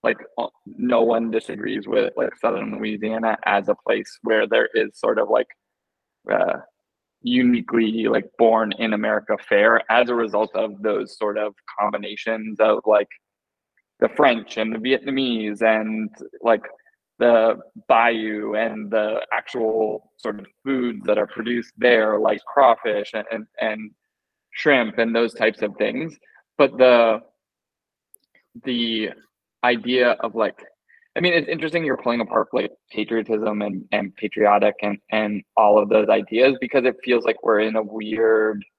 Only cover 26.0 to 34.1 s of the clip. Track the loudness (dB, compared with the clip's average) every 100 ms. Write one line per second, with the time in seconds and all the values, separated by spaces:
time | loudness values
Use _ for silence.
26 | -8 -12 _ _ _ 2 2 6 6 8
27 | 6 2 -4 _ _ _ _ _ _ _
28 | _ _ _ _ _ -14 -8 -4 -4 -4
29 | -6 -10 _ _ _ _ 0 0 0 2
30 | 2 2 -4 -2 -2 -4 -20 _ _ _
31 | _ -2 0 0 -2 -6 -4 -4 -2 -4
32 | -2 -2 -2 -2 -2 -4 -4 -10 _ -8
33 | -4 -4 -2 -2 -2 -4 -6 -6 -4 -4
34 | -4